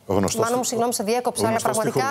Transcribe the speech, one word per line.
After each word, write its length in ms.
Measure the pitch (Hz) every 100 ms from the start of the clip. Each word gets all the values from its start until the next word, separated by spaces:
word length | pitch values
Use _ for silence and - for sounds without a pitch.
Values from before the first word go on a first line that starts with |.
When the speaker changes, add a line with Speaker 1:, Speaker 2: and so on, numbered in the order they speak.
| -
Speaker 1:
ο 80 |
γνωστός 280 | 98 190 220
Speaker 2:
Μάνο 140 | 226 247
μου, 60 |
Speaker 1:
τυχ-, 60 | 226
Speaker 2:
συγγνώμη, 240 | 226 233
σε 100 | 226
διέκοψα, 400 | 202 - 247 -
Speaker 1:
ο 40 | 220
Speaker 2:
αλλά 100 | 226
Speaker 1:
γνωστός 200 | 226 220
Speaker 2:
πραγματικά, 280 | 226 214 269